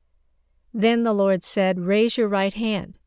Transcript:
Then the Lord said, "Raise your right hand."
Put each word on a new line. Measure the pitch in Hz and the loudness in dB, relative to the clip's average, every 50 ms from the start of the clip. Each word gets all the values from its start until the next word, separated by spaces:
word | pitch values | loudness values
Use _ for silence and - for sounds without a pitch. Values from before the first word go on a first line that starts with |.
| _ _ _ _ _ _ _ _ _ _ _ _ _ _ - | _ _ _ _ _ _ _ _ _ _ _ _ _ _ -4
Then | 233 196 226 233 233 233 | 0 2 2 2 2 2
the | 233 214 | 0 2
Lord | 202 196 196 190 180 - | 2 2 2 2 0 -2
said, | - - 214 190 185 190 185 | -4 -2 0 0 0 0 -2
"Raise | 175 180 196 208 226 233 - | -2 0 2 2 2 2 0
your | - 226 208 | 0 0 0
right | 202 196 196 196 190 | 0 0 0 -2 -2
hand." | 202 226 220 214 190 - - - - _ | -4 -4 -2 -2 -4 -6 -8 -14 -20 _